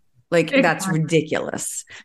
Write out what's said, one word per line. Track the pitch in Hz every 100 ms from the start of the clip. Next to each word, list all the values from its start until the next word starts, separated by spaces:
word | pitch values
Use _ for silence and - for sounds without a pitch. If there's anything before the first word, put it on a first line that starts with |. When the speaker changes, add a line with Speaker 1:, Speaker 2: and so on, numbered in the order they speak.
| _ _ -
Speaker 1:
Like, | 170 160
that's | - 170 160 190
Speaker 2:
Exactly. | 160
Speaker 1:
ridiculous, | 147 165 - 80 - - - - - -